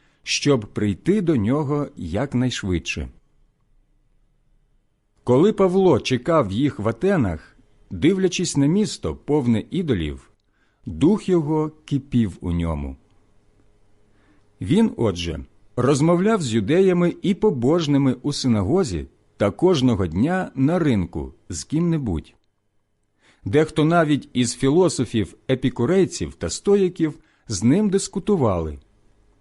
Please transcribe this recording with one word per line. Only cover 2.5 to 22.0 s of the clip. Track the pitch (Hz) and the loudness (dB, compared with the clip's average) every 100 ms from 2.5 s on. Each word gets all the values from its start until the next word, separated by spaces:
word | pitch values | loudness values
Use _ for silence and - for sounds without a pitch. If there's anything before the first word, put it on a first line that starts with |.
| - 98 87 - - 65 - _ _ _ _ _ _ _ _ _ _ _ _ _ _ _ _ _ _ _ _ | -2 -4 -4 -4 -8 -10 -14 _ _ _ _ _ _ _ _ _ _ _ _ _ _ _ _ _ _ _ _
Коли | - 123 196 | 0 4 4
Павло | 214 190 185 185 147 | 2 2 4 4 4
чекав | - 127 - 165 107 | 2 -4 0 0 0
їх | 98 143 - | 0 -2 -2
в | 107 | -4
Атенах, | 113 190 190 104 80 - _ _ _ - | -2 0 0 0 -4 -12 _ _ _ -14
дивлячись | 95 143 190 185 180 175 147 | -2 0 2 0 -2 -4 0
на | 139 | 2
місто, | 190 208 - - 73 | 2 0 -4 -8 -8
повне | - 147 120 110 - | -4 -2 0 0 -2
ідолів, | 165 170 104 76 65 - _ _ _ _ _ - | -4 -2 -2 -4 -8 -16 _ _ _ _ _ -14
дух | 80 151 208 - | 0 2 2 0
його | 180 147 156 156 - | 0 0 -2 -4 -8
кипів | - 143 - 123 107 85 | -6 -6 -2 -2 -2 -4
у | 90 | -6
ньому. | 85 85 76 71 67 _ _ _ _ _ _ _ _ _ _ _ _ _ _ _ - | -4 -2 -4 -8 -12 _ _ _ _ _ _ _ _ _ _ _ _ _ _ _ -8
Він, | 95 175 226 - | -2 2 2 0
отже, | 113 87 85 76 67 _ - - | -2 -2 -6 -10 -12 _ -12 -2
розмовляв | 120 139 160 175 196 226 | 0 2 2 2 2 0
з | 139 | 0
юдеями | 113 101 165 190 180 175 - | -2 0 2 2 2 0 -2
і | 165 | -4
побожними | 202 214 147 120 175 151 143 139 120 | 0 0 0 2 2 2 2 2 0
у | 143 | -4
синагозі | 139 131 110 92 175 156 85 67 _ _ - | -2 0 0 2 0 -2 -4 -10 _ _ -4
та | 104 | -2
кожного | - 170 165 127 107 92 | 2 2 2 2 2 -2
дня | 80 139 185 185 | 0 0 0 -4
на | - 135 175 | -2 0 2
ринку | 156 110 87 82 67 - - | 2 0 -2 -6 -10 -12 -14
з | 80 | -12
ким-небудь. | - 151 170 165 | -6 -2 0 -2